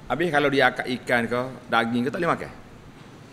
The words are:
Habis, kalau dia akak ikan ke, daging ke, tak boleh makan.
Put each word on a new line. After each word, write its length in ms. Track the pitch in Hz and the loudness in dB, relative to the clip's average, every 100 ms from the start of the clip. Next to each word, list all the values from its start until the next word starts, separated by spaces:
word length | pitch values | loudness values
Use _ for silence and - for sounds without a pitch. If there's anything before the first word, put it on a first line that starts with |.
| - | -6
Habis, 240 | 123 175 | -2 0
kalau 160 | 147 143 | 2 2
dia 240 | 135 127 | 4 4
akak 160 | - - 127 | 2 -4 -4
ikan 280 | - 123 117 | 0 0 2
ke, 120 | 120 131 123 - | -2 -4 -8 0
daging 400 | 117 117 120 123 | 2 2 0 0
ke, 0 | |
tak 120 | - | -2
boleh 80 | 170 | -2
makan. 180 | 143 73 - - - - - - - - | -2 -6 -14 -20 -20 -20 -20 -20 -20 -20